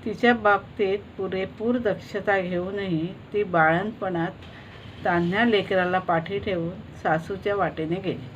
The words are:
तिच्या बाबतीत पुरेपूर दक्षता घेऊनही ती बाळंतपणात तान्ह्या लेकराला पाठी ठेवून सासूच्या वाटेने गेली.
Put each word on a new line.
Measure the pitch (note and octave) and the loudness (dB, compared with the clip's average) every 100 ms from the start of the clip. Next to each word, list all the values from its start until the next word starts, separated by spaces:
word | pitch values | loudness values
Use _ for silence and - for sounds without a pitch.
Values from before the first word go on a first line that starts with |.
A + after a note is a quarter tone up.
| - | -6
तिच्या | G3+ A#3+ | 2 4
बाबतीत | A#3+ G#3 G3 - - G3+ G3+ - - | 6 6 4 2 -2 0 0 -4 -8
पुरेपूर | F#3+ F#3 F#3+ - A3 B3 | -4 -2 -4 -4 0 2
दक्षता | A3 F#3 - G#3 F#3+ G3 | 0 -2 -4 -4 2 2
घेऊनही | F3+ F3+ F3+ G3+ G3 D#3+ E3 - - | 2 -2 -2 -4 -2 0 -2 -6 -4
ती | G#3 | -2
बाळंतपणात | G3+ F3 D#3+ E3 G#3 - F#3+ E3+ E3+ F#3+ - - - - - - G3 | 2 4 6 4 0 -4 -4 -2 -2 -6 -16 -18 -18 -18 -16 -4 0
तान्ह्या | F3 F3 G3 A#3+ | 2 2 2 4
लेकराला | G#3 F3 F#3+ F3+ F#3 | 4 4 2 2 0
पाठी | F3+ E3 E3 G3 | 2 0 0 -4
ठेवून | G#3 F#3 E3 F#3+ - - | -2 -2 -4 -6 -14 -6
सासूच्या | F#3+ D#3+ D#3+ G3 G3+ G3+ | 0 0 0 -4 -2 0
वाटेने | E3+ D#3 D#3 F3+ | 0 -2 -2 -2
गेली. | F#3+ B2+ C3 | -2 -6 -8